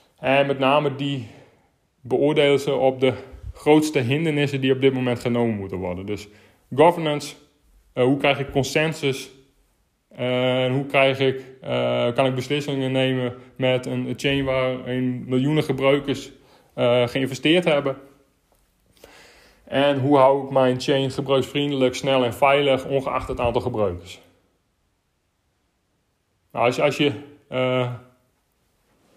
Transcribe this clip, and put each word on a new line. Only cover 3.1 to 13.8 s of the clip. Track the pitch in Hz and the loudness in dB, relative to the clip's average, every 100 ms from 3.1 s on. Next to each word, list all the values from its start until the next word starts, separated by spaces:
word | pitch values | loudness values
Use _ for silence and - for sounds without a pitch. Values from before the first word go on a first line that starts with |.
| 120 - - - | 0 -8 -18 -16
grootste | - 147 156 156 147 | -4 4 4 4 0
hindernissen | 120 143 143 147 143 139 | 0 0 0 0 -2 0
die | 131 | 0
op | 131 | 2
dit | 135 | 2
moment | 131 127 120 | 2 -2 -2
genomen | 127 120 117 104 | -2 0 0 -2
moeten | 95 95 | -6 -8
worden. | 92 90 98 | -6 -8 -8
Dus | 104 - - _ _ - 127 | -10 -10 -20 _ _ -6 2
governance, | 160 170 156 147 - - _ _ _ _ _ | 4 4 -2 -4 -6 -16 _ _ _ _ _
eh, | - | 0
hoe | 127 139 | 2 2
krijg | 143 131 | 2 0
ik | 139 | -2
consensus? | 143 131 156 156 160 143 131 - - _ _ _ _ _ _ _ - | -2 0 0 -2 -2 -4 -4 -8 -20 _ _ _ _ _ _ _ -8
Eh, | 123 127 127 127 | -4 0 0 0
en | 127 | 0
hoe | 131 139 | -2 0
krijg | 143 135 135 | 2 2 2
ik, | 135 131 - - | 0 -2 -8 -16
eh, | - 123 123 123 120 | -6 -2 -2 0 0
kan | 120 131 | 0 0
ik | 127 | 0
beslissingen | 127 147 147 135 131 | -4 -4 -4 -4 -2
nemen | 131 131 131 123 - - - | 0 0 0 -4 -8 -16 -4
met | 131 127 | 0 0